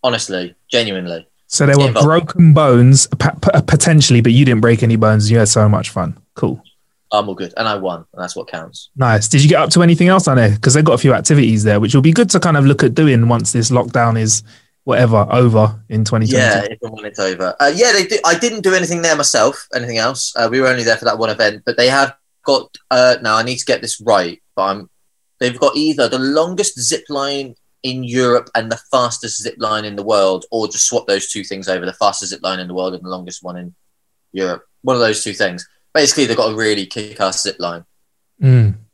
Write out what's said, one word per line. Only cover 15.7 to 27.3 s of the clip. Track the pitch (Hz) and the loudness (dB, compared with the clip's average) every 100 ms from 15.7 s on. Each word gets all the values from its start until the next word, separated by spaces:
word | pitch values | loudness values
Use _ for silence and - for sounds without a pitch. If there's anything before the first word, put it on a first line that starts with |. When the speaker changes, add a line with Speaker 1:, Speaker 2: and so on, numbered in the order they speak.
| - - | 0 -8
Speaker 2:
in | 110 107 | -4 -2
twenty | 113 110 | -2 0
twenty. | 127 | 2
Speaker 1:
Yeah, | 123 101 101 | 2 0 -2
if | 110 | -10
and | 117 | -14
when | 110 104 | -14 -16
it's | 101 | -6
over. | 95 90 92 - | -6 -4 -6 0
Uh, | 143 170 | 0 2
yeah, | 240 | 2
they | 202 180 | 2 0
do, | 214 | -2
I | 160 175 | 0 0
didn't | 240 220 | -2 -2
do | 190 185 | 0 0
anything | 170 170 | -2 -4
there | 165 151 | -2 0
myself, | 143 123 107 - - | 0 2 0 -2 -10
anything | 127 120 113 | -8 -6 -4
else. | 113 131 - - | -4 -4 -8 -4
Uh, | 117 | -2
we | 123 | 0
were | 131 | 0
only | 127 | 0
there | 117 110 | 0 0
for | 117 | 0
that | 104 | -2
one | 113 | -4
event, | 107 110 104 - | 0 -2 -2 -6
but | 117 | 0
they | 123 | 0
have | - 135 - _ _ - | 2 -2 -4 _ _ -4
got, | 131 - - _ | -2 -4 -20 _
uh, | 127 127 120 | 2 2 2
now | 117 110 | 0 -2
I | |
need | 117 127 | -2 -6
to | - | -4
get | 101 | -4
this | 113 - | -4 -8
right, | 107 104 87 - _ - | 0 0 0 -8 _ -6
but | 95 | -4
I'm, | 98 92 _ _ _ _ _ | -4 -12 _ _ _ _ _
they've | 123 123 | -6 -2
got | 143 147 | -2 0
either | 156 139 120 | -4 0 -2
the | 131 | -2
longest | 131 147 165 185 196 - | -2 -2 -2 -2 -6 -4
zip | 123 165 - | -6 -6 -6
line | 143 139 | -8 -6